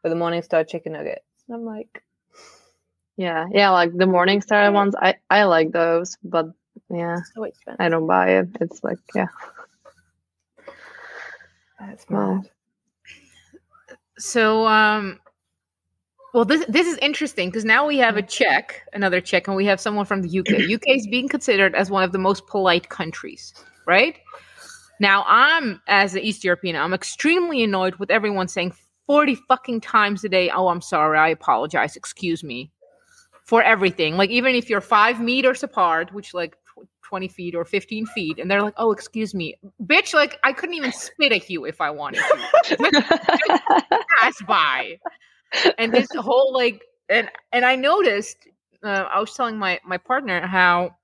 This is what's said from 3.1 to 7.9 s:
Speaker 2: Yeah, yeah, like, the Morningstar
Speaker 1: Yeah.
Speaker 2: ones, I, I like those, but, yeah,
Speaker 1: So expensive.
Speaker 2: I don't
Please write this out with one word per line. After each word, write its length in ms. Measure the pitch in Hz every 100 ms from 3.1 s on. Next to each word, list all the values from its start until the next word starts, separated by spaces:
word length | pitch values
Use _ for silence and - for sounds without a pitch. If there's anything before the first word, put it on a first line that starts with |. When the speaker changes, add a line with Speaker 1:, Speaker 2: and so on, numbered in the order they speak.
| -
Speaker 2:
Yeah, 300 | 180 165 170
yeah, 200 | 196 202
like, 200 | 185 175 175
the 80 |
Morningstar 460 | 185 180 180 202 196 208
Speaker 1:
Yeah. 60 | 202
Speaker 2:
ones, 260 | 202 196 202
I, 200 | 185 - _
I 140 | 196
like 280 | 202 165 160
those, 440 | 170 165 170 185 -
but, 240 | 190 175 160 - _ - _
yeah, 280 | 175 170 170 175
Speaker 1:
So 80 | 226
expensive. 380 | 220 _ - -
Speaker 2:
I 80 |
don't 180 | 175